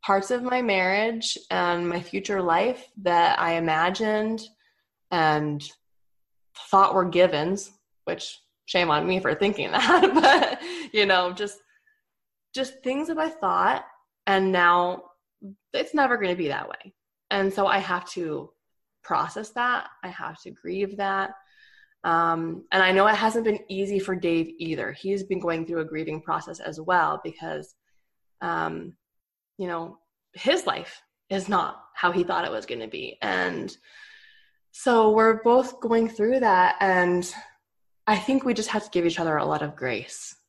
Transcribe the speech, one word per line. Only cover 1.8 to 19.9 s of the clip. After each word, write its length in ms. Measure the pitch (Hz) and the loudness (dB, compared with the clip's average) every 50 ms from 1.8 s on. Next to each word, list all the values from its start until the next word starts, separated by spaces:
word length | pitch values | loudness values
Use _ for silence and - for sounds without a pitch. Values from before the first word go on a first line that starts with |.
| 175 175 | -2 -2
my 120 | 170 175 | -4 -4
future 420 | 180 - - 196 196 - 208 196 180 | -6 -6 -8 -8 -4 -4 -4 -2 0
life 420 | 175 165 170 196 240 254 - - _ _ - 190 | 2 2 2 2 0 -2 -4 -10 _ _ -6 -2
that 360 | 180 175 170 170 165 - - | 0 2 4 4 4 2 0
I 140 | - 170 165 | 0 -2 -2
imagined 880 | 165 165 165 156 156 165 180 190 - 226 214 214 214 214 220 220 220 220 - _ _ _ _ _ _ _ _ _ _ _ _ - | 0 0 0 0 2 2 0 0 0 -2 0 0 0 0 -2 -4 -6 -8 -14 _ _ _ _ _ _ _ _ _ _ _ _ 0
and 500 | 160 160 156 151 151 151 151 147 147 147 - - _ _ _ _ _ _ _ _ _ _ _ _ _ _ _ _ - - - | 2 4 4 4 2 0 -2 -4 -6 -8 -12 -18 _ _ _ _ _ _ _ _ _ _ _ _ _ _ _ _ -20 -6 2
thought 240 | - 190 196 - - | 4 6 6 6 4
were 100 | 190 180 | 2 0
givens, 680 | 180 160 175 180 180 160 147 151 170 190 196 - - _ _ _ _ _ _ _ | 2 4 4 4 4 4 0 0 -2 -2 -4 -6 -12 _ _ _ _ _ _ _
which 360 | - 175 - - - - - _ _ _ _ _ | -8 -8 -6 -8 -14 -16 -18 _ _ _ _ _
shame 260 | - - 185 175 165 | -4 0 0 2 2
on 160 | 147 151 160 | 2 0 2
me 140 | 175 185 185 | 0 -2 0
for 140 | 190 - 160 | 0 0 0
thinking 360 | - 196 196 196 - - - | 2 2 0 0 -2 -4 -2
<laughs> 20 | - | 0
that, 400 | - 254 - 339 349 - - - | 0 4 4 6 6 6 6 4
but, 480 | 311 - 269 277 330 - - - - - 349 359 339 330 - - | 6 6 8 6 6 4 0 -2 -6 -10 -12 -10 -10 -12 -4 0
you 140 | 214 208 | 0 2
know, 260 | 196 190 180 180 180 180 | 4 4 2 2 0 -4
just, 260 | 185 208 202 - - _ _ _ _ _ _ _ _ _ _ _ _ _ _ _ _ _ _ _ | -6 -8 -10 -10 -14 _ _ _ _ _ _ _ _ _ _ _ _ _ _ _ _ _ _ _
just 300 | 262 269 254 - - - | -6 -6 -6 -6 -8 -6
things 260 | 254 262 277 302 330 | -4 -4 -4 -4 -4
that 100 | 330 311 | -4 -4
I 100 | 311 320 | -4 -4
thought, 560 | 320 - - 185 180 175 180 202 254 - - - - _ _ _ _ _ _ | -4 -4 -2 0 0 2 2 2 0 0 -4 -10 -20 _ _ _ _ _ _
and 240 | - 196 190 190 190 | 2 2 2 4 2
now 540 | 185 180 175 175 175 180 175 180 180 - - - _ _ _ _ _ _ - 196 196 _ _ _ - | 4 6 6 6 6 6 4 0 -2 -6 -12 -20 _ _ _ _ _ _ -20 -20 -20 _ _ _ -4
it's 220 | - - - - | -4 -4 -2 0
never 220 | 302 277 262 247 | 2 2 2 2
gonna 180 | 226 202 185 180 | 0 0 -2 -2
be 120 | 180 170 143 | -2 -2 -4
that 200 | 139 - - - | -4 -4 -6 -10
way. 240 | - - - 196 _ _ _ _ _ _ _ _ | -14 -14 -16 -20 _ _ _ _ _ _ _ _
And 220 | 208 196 196 196 196 | -2 0 0 0 2
so 140 | 208 196 | 2 2
I 120 | 196 214 196 | 2 2 0
have 300 | 190 185 180 180 180 - | 0 -2 -4 -4 -6 -8
to 400 | - 190 170 160 151 139 139 - _ _ _ _ _ _ _ _ _ _ _ | -8 -8 -6 -6 -6 -8 -10 -12 _ _ _ _ _ _ _ _ _ _ _
process 460 | - 170 147 147 165 - 214 220 214 | -2 -2 -2 -2 -2 -6 -10 -12 -10
that. 380 | - 247 240 247 247 - - - | -6 -4 -2 -2 -2 -2 -4 -8